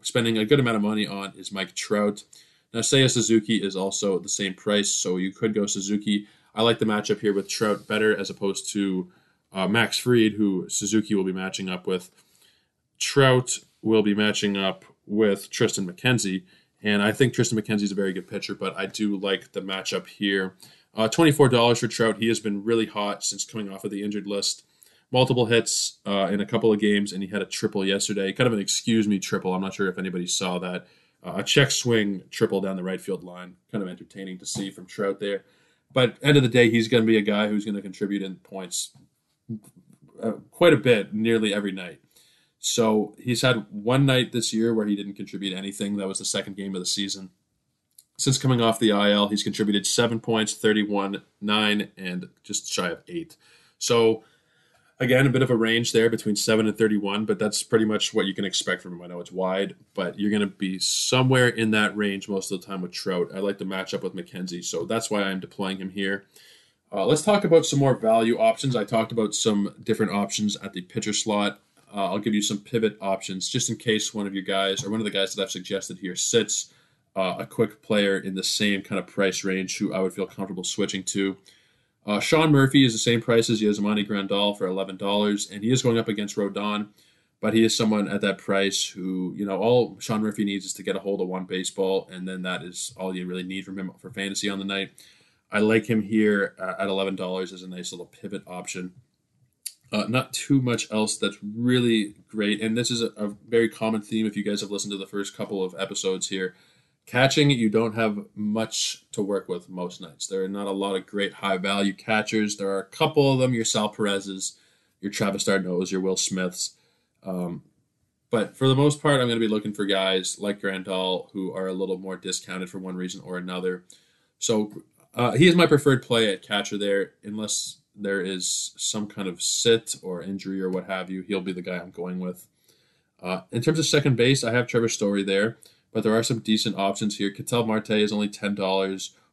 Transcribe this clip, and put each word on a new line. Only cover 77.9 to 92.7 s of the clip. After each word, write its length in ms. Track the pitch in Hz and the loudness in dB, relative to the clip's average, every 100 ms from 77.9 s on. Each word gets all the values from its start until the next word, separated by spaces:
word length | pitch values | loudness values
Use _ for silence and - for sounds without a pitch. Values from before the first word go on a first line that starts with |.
| 107 101 95 | 0 2 0
in 160 | 95 | -2
the 80 | 95 | -4
same 400 | - - 107 98 | -4 0 0 0
kind 160 | - 98 | -2 -6
of 80 | 90 | -6
price 380 | - 98 90 | -2 0 0
range 340 | 98 92 95 - | -2 -2 -4 -4
who 160 | 98 | -2
I 60 | 92 | 0
would 120 | 95 | -2
feel 140 | - 95 | -2 -8
comfortable 380 | - 95 92 | -6 -10 -6
switching 400 | 90 - 98 98 | -6 -2 -2 -2
to. 320 | 92 101 98 95 _ _ _ _ _ _ | -4 -2 -2 -4 _ _ _ _ _ _
Uh, 140 | - 104 | -4 -2
Sean 320 | - 156 156 | 2 4 6
Murphy 340 | 143 135 143 | 6 8 8
is 80 | 131 | 6
the 60 | 110 | 4
same 220 | - 117 | 2 2
price 280 | 113 117 113 | 4 2 4
as 140 | 110 | 2
Yasmani 420 | 107 104 101 107 | 2 2 0 0
Grandal 540 | 104 101 98 101 104 101 | 0 -4 -2 0 0 0
for 80 | 92 | -4
eleven 300 | 95 95 92 | -2 -6 -6
dollars, 520 | 101 104 104 101 - | -2 2 2 0 -4
and 140 | 101 | -4
he 80 | 110 | 0
is 140 | 131 | 2
going 120 | 123 113 | 2 0
up 120 | 113 | 0
against 260 | 104 104 | -4 -4
Rodon, 540 | 107 101 98 104 104 104 _ _ _ _ _ | -2 -2 -2 -4 -4 -6 _ _ _ _ _
but 140 | 107 | 0
he 80 | 110 | 4
is 140 | 113 - | 4 4
someone 320 | 110 107 98 | 2 2 0
at 120 | 101 | 0
that 160 | 104 95 | -2 -2
price 500 | - 98 98 95 - | -2 0 0 0 -4
who, 440 | - 92 92 92 - | -6 -6 -4 -4 -4
you 100 | 101 | -4
know, 100 | 95 | 0
all 400 | 110 123 107 92 | 4 4 2 -4
Sean 200 | - 110 | -6 -2
Murphy 240 | 107 107 | -2 -2
needs 220 | 104 101 92 | -2 -2 -6
is 60 | |
to 80 | - | -8
get 140 | 95 95 | -6 -6
a 20 | |
hold 220 | 98 98 | -4 -4
of 80 | 92 | -4
one 160 | 92 | -6
baseball, 640 | 92 92 92 - 95 95 - | -6 -6 -6 -4 -2 -2 -4
and 160 | 90 92 | -10 -10
then 160 | 92 | -8
that 220 | 92 90 | -6 -6
is 280 | 87 | -8